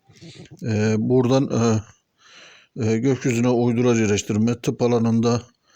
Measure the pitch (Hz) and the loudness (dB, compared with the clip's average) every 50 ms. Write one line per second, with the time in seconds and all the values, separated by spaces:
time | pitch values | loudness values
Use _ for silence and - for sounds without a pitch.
0 | _ _ _ - 165 160 - - - - 156 - - 117 110 107 107 110 110 107 | _ _ _ -20 -20 -20 -20 -20 -20 -20 -18 -12 -6 -4 -2 0 0 0 0 -2
1 | 117 123 127 131 120 120 135 135 143 - - 113 117 117 110 110 - - - _ | 0 0 2 2 2 2 2 0 0 0 -2 0 2 2 0 0 -4 -8 -20 _
2 | _ _ _ _ _ - - - - - - - _ _ _ - 113 110 113 113 | _ _ _ _ _ -20 -20 -20 -20 -20 -20 -20 _ _ _ -6 -2 -2 0 0
3 | 123 139 127 - - 135 113 117 120 123 120 117 120 120 113 120 123 123 117 113 | 0 0 -2 0 -2 -2 0 0 0 2 2 2 2 0 2 2 2 2 2 2
4 | 110 101 104 95 - - 107 107 110 120 113 - - 147 120 - 123 120 120 113 | 2 2 0 -2 -2 -2 -2 0 0 0 -2 -2 -4 -6 -2 0 0 0 2 2
5 | 117 113 113 117 120 120 120 110 - - _ _ _ _ _ | 2 2 0 2 2 0 0 -2 -4 -10 _ _ _ _ _